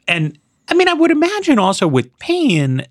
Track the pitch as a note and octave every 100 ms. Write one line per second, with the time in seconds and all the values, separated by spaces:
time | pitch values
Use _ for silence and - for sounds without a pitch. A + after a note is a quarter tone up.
0 | - E3+ D#3 - _ _ - F4 F#4 E4
1 | E4+ D4+ E4+ G#4 F#4+ A#3 F#3+ F#3+ F3 C3
2 | A#2+ _ - F4+ - D#3+ C#3 C3 -